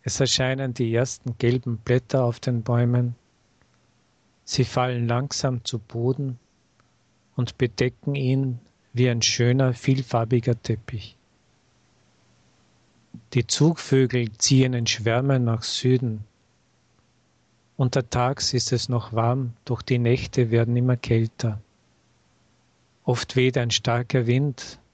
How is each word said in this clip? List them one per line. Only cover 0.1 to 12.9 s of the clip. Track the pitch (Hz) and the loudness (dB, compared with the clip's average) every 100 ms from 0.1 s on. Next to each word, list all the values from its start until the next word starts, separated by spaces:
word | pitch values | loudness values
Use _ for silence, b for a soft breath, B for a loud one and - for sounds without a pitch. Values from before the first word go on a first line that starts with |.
| - | -2
erscheinen | 131 - 127 131 135 | 0 2 0 -2 -4
die | 120 117 | -2 0
ersten | 117 131 - 127 117 | 0 0 -4 -10 -2
gelben | 120 127 123 113 | 0 0 -4 -8
Blätter | - 123 - 135 | 0 0 2 0
auf | 120 117 | 0 -2
den | - 120 | -4 -4
Bäumen. | 113 120 120 123 123 120 _ _ _ _ _ _ _ _ _ _ _ _ | 0 0 2 2 0 -6 _ _ _ _ _ _ _ _ _ _ _ _
Sie | - - | -6 -2
fallen | 123 127 123 123 117 | 0 0 -2 -2 0
langsam | 120 139 - 139 127 - | -2 -2 -4 -4 -4 -6
zu | 117 | -10
Boden | - 117 123 135 139 123 _ _ _ _ _ _ _ _ _ - | -8 -4 -2 -2 -6 -8 _ _ _ _ _ _ _ _ _ -6
und | 123 - | -6 -2
bedecken | 120 - 127 - - 139 | -2 0 -2 -2 -6 -2
ihn | 131 135 135 123 _ _ _ | 0 0 0 -6 _ _ _
wie | 120 127 | 0 2
ein | 117 | 2
schöner, | - - 120 127 131 | -2 2 2 4 2
vielfarbiger | 123 - 131 127 117 113 123 127 117 | 0 0 0 0 -2 2 0 0 -4
Teppich. | - 113 - 117 - _ _ _ _ _ _ _ _ _ _ _ _ _ _ _ _ _ _ | -4 -6 -6 -14 -14 _ _ _ _ _ _ _ _ _ _ _ _ _ _ _ _ _ _